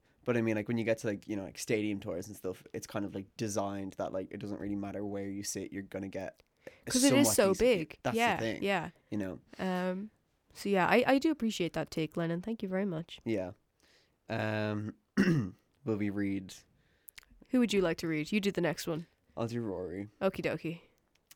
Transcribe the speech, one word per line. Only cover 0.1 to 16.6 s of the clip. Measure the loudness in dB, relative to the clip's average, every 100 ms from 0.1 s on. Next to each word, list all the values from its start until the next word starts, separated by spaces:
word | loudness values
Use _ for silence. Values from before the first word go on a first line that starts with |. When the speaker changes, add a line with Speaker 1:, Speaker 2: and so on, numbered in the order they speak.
| _
Speaker 1:
But | -2 0
I |
mean, | 2 0
like, | 0
when | 0
you | 0
get | 0
to, | 0
like, | -4 -4
you | -6
know, |
like, | -6 -6
stadium | -2 0 0 -2
tours | -4 -6 -8
and | -8
stuff, | -8 -8 -10
it's | -10 -8
kind | -6
of, | -4 -6
like, | -10 -6
designed | -2 0 -2 -2 -6 -6
that, | -4
like, | -4 -6
it | -8
doesn't | -8 -6
really | -4 -4
matter | -4 -6 -6
where | -6 -6
you | -6
sit, | -6 -6 -6
you're | -8
gonna | -8 -8 -8
get | -6 -8 -10 _ _ -20 -16 -2
Speaker 2:
'Cause | 4
it | 6
Speaker 1:
somewhat | 8 6
Speaker 2:
is |
so | 6 4
Speaker 1:
decent | 6
view. | 4 4
Speaker 2:
big. | 0 -4
Speaker 1:
That's | -2 2
the |
Speaker 2:
Yeah, | 2 2
Speaker 1:
thing, | 0 0
Speaker 2:
yeah. | 0 0 -2 -10 _
Speaker 1:
you | -4
know? | -2 -6 -12 -6
Speaker 2:
Um, | -2 0 -2 -4 -6 _ _ _ _
so | -6 2
yeah, | 4 6
I, | 6 6
I | 6
do | 4
appreciate | 2 0 0 -2
that | -2 -4
take, | -2 -2 -2
Lennon. | -2 -2
Thank | -4 -6
you | -4
very | -2 -2
much. | -2 -6 -8 -2
Speaker 1:
Yeah. | 0 -2 -8 _ _ _ _ _ _ -6
Um, | -2 0 0 0 -2 -4 -10 _ 2
<clears throat> | 4 4 0 -6 _ _
will | -2 0
we | 0
read? | 0 -2 -2 -6 -14